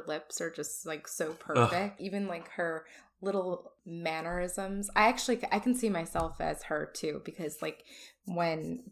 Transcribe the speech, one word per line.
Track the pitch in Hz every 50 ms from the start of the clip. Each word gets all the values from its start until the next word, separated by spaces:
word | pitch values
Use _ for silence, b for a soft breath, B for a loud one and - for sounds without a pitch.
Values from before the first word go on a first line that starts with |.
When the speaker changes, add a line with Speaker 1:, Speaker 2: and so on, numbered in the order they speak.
| 156
Speaker 1:
lips | - 151 156 - - - -
are | 170 165
just, | 165 - 147 - - - -
like, | 165 156 147 -
so | - - - 165 156
Speaker 2:
Ugh. | 165 -
Speaker 1:
perfect. | - - 151 131 117 107 175 180 202 202 196 -
Even, | 185 196 196 202 202
like, | 190 175 165 - -
her | - - 175 165 160 160 b b b b b b b -
little | 190 196 196 196 180 185 175 175 - - - _ -
mannerisms. | 175 170 170 170 160 160 160 160 170 175 180 180 180 - 196 190 190 196 202 202 - -
I | - 214
actually, | 233 247 - - - 233 233 - -
I | - 214
can | - 254 247
see | 247 233 214
myself | 190 165 165 - - 170 165 160 - -
as | 165 156 151 - -
her | - 156 151 156 - -
too, | - - 156 147 147 -
because, | 156 - - 165 147 156 -
like, | 165 156 - - B B B B B B B B -
when | 190 175 170 170 165 160 160 156 165 - - - -